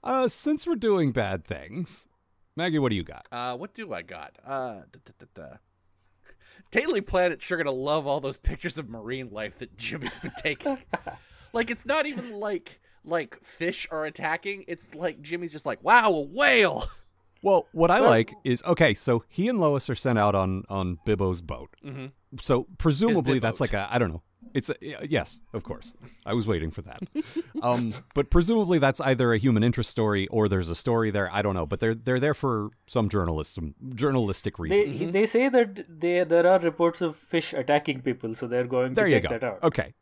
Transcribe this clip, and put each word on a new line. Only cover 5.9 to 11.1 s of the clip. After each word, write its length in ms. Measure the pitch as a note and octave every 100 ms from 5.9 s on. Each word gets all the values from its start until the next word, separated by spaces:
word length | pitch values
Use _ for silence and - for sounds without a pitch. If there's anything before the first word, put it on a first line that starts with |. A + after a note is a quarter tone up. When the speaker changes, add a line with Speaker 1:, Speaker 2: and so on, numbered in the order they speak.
| _ _ _ _ - _ _ _
Speaker 2:
Daily 300 | - D4+ A#3+
Planet's 440 | - F#3+ F3+ D3
sure 120 | - F3
gonna 140 | D3
love 360 | C3 C#3 D#3 C#3
all 140 | C#3
those 160 | C3 -
pictures 400 | - D#3+ E3+ D3+
of 100 | B2+
marine 420 | A2+ A2 C3 B2
life 280 | G#2 G#2+ -
that 180 | A#2+ -
Jimmy's 400 | A#2 D#3+ - -
been 140 | D3+ -
taking. 360 | - D3+ C#4+ C4
Speaker 3:
<laughs> 60 | - - -